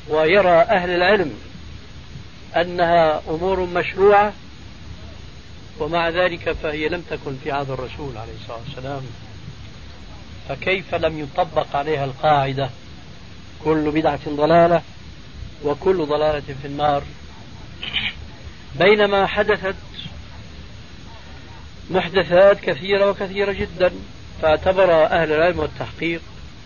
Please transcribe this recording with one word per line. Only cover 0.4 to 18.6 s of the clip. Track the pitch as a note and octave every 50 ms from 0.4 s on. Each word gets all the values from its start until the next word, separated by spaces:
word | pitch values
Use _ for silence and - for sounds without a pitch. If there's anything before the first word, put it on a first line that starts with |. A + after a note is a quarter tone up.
| F#3+ F3+
أهل | E3+ E3 E3+ - G#3+ F#3 F3 F3+
العلم | F3+ F3 F3+ F#3 G#3+ G3+ F3 C#3 G#2+ - - - - - - - - - - - - - - - - - - - - - - - -
أنها | E3 F3 F3+ F3 F3 F3 E3 E3+ E3+ D#3+ D#3 D3+ - - -
أمور | D#3+ D#3+ F3+ F#3+ F#3+ F#3 F#3
مشروعة، | F3 F3 F3 E3+ - - F#3 F#3+ G#3 G#3 G3+ G#3 G#3 G3+ - - - - - - - - - - - - - - - - - - - - - - - - - - - - D#3
ومع | D#3 D3+ E3+ E3+ E3 E3
ذلك | E3 F3 F3+ F3+ E3+ E3+ - E3+
فهي | D#3 - - D#3 D3+ D#3 D#3 D3+
لم | F3 F3 E3 -
تكن | D#3 C3+ - D3+ C3 C3+ -
في | D#3
عهد | C#3 C#3+ C#3 C3
الرسول | C3 C3 B2+ A2+ - - D3+ C#3 A#2 G#2+
عليه | A2+ A2+ A2 G#2+
الصلاة | - C3 A#2 A2+ A#2 -
والسلام، | - B2+ B2+ C#3 C#3+ C#3 C3+ A#2 A2 - - - - - - - - - - - - - - - - - - - - - - - - - - -
فكيف | C3+ - - G3 F#3+ G3 - - F3
لم | E3+ E3 D#3+ D#3+ D3+
يطبق | D3+ C3+ - F3+ F3+ D#3+ - D3+ D3 - -
عليها | C#3+ C#3+ D#3 D#3 C#3 C#3
القاعدة: | C#3 B2+ - D3+ D#3 D3+ C#3+ C3+ C3+ C3+ C3+ C3+ B2 - - - - - - - - - - - - - - - - - - D#3
"كل | D3+ D#3+ D#3 D3+ D3+
بدعة | D3 D#3 D#3 D#3 D3 C#3 - D#3
ضلالة، | D3 C#3+ D3+ D#3 E3 E3+ E3+ E3+ F3 D#3+ - - - - - - - - - - - - - - - - -
وكل | C#3+ C#3+ C#3+ - F#3 F#3+ F3+ D#3
ضلالة | C#3+ D3 D3+ D3+ D#3 D3+ D3 C3+ C#3+ C#3 C3+
في | C#3+ C#3
النار"؟ | C#3+ C#3+ D3 D3 C#3+ C#3+ C#3 - - - - - - - - - - - - - - - - - - - - - - - - - - - - - - -